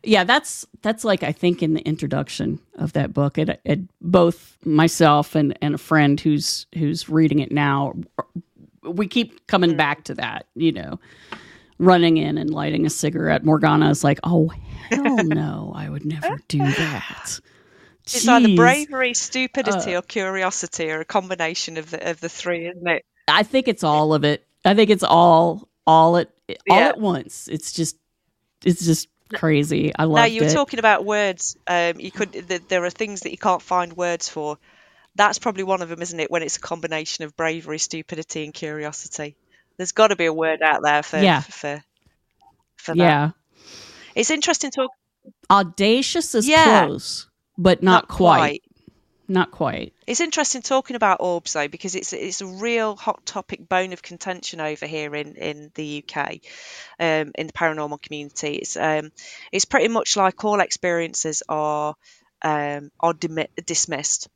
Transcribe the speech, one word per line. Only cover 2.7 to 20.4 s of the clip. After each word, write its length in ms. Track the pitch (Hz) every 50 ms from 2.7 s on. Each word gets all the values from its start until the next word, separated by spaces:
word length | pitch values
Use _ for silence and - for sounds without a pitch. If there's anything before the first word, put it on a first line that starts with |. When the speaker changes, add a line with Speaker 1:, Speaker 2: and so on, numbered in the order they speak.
| _
Speaker 1:
of 160 | - 151 156 -
that 180 | 147 139 -
book, 260 | - 143 143 143 _ -
it, 220 | 156 - - - _
it, 160 | - 147 202 185 - _ _
both 560 | - 170 180 180 170 170 170 - - - _ _ -
myself 720 | 160 151 151 165 165 - - 165 151 147 147 147 - -
and, 200 | 160 151 139 - -
and 120 | - 147 151
a 20 | 147
friend 400 | - - 160 156 147 143 143 139
who's, 480 | - 156 151 147 - - - - - _ -
who's 340 | 165 156 143 156 165 - -
reading 300 | 156 160 160 151 143 147
it 140 | 139 -
now, 420 | - 147 147 143 139 139 139 139 - - - _ _ - - _ _ 175 - _ _ _ - _ _ _
we 240 | _ - 175 180 214
keep 400 | 185 - 247 233 - - _ _
coming 260 | - - 190 175 170 160
Speaker 2:
Mm. 20 |
Speaker 1:
back 280 | 147 156 143 147 - _
to 100 | - 135
that, 320 | - 131 113 107 - - _ _
you 160 | - 165 160
know, 260 | - 95 76 69 - - _ - - - - - - - - - - - _ _ _ _
running 380 | 175 185 185 175 170 165 165
in 200 | 156 151 151 151 156
and 120 | 156 151
lighting 340 | 156 156 147 151 156 160 160
a 40 | 156
cigarette. 540 | 160 - - 147 - - 156 160 156 - -
Morgana 460 | 156 156 151 151 156 151 151 156 151
is 140 | 147 - -
like, 160 | 143 143 -
"Oh, 260 | - - 175 165 156 165 - - - - - - - -
hell 260 | 226 277 277 247 269
Speaker 2:
<laughs> 80 | 220 190
Speaker 1:
no, 480 | 160 156 156 151 151 147 151 151 - 165
I 140 | 151 151 147
would 160 | 147 147 147
never 340 | 151 165 151 - 339 466 - _ _
do 100 | - 147
that." 840 | 143 139 131 139 165 156 143 - - - - - - - - - _ _ _ _ _ _ _ _ _ _ _ _ _
Speaker 2:
It's 220 | - - 240 - 226
either 200 | 254 247 240 220
Speaker 1:
Jeez. 80 | 190
Speaker 2:
bravery, 580 | 175 233 240 262 294 302 302 285 262 254 247 240
stupidity, 800 | - - - - 262 262 247 _ 277 262 208 202 185 160 196 180
Speaker 1:
Uh, 20 | 175
Speaker 2:
or 40 |
curiosity, 880 | 180 - - 220 190 190 190 190